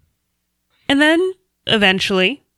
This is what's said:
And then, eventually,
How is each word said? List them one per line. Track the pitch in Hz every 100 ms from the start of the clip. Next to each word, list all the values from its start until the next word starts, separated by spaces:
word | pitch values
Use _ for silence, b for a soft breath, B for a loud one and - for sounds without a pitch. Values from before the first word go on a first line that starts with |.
| _ _ _ _ _ _ _ _ -
And | 277
then, | 302 339 370 - _ _ -
eventually, | 220 202 190 - 190 185 285 _